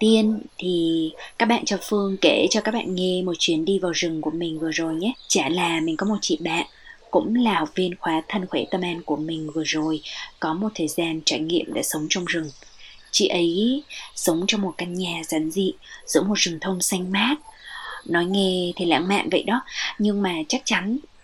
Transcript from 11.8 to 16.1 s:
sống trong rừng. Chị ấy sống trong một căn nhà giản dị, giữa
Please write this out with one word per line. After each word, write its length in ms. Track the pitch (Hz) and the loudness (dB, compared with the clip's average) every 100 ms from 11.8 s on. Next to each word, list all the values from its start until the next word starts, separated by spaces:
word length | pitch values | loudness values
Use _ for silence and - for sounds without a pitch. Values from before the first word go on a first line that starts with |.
sống 240 | - 156 156 | -2 -2 -2
trong 140 | 190 | -2
rừng. 260 | 175 170 151 - - - - - - | 0 -2 -4 -10 -20 -20 -20 -20 -4
Chị 180 | - - | 0 2
ấy 540 | 175 170 175 233 277 - - - | 2 2 2 2 0 -4 -14 -12
sống 300 | - - 165 196 | -4 0 0 0
trong 160 | 214 | 0
một 120 | 190 156 | -2 -4
căn 160 | 175 | -6
nhà 280 | 180 175 165 160 | -4 -4 -6 -2
giản 220 | 160 160 | -2 0
dị, 220 | 196 190 - - - | 0 -2 -2 -16 -18
giữa 160 | - | 0